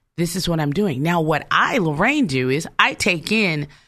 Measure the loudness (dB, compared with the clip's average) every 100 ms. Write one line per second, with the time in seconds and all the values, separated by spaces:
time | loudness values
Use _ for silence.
0 | _ -4 -4 -2 -2 0 0 0 0 0
1 | 0 0 2 0 0 0 2 0 0 0
2 | 0 2 0 0 0 -2 -2 0 0 2
3 | -2 -2 -2 0 0 -2 -6 -14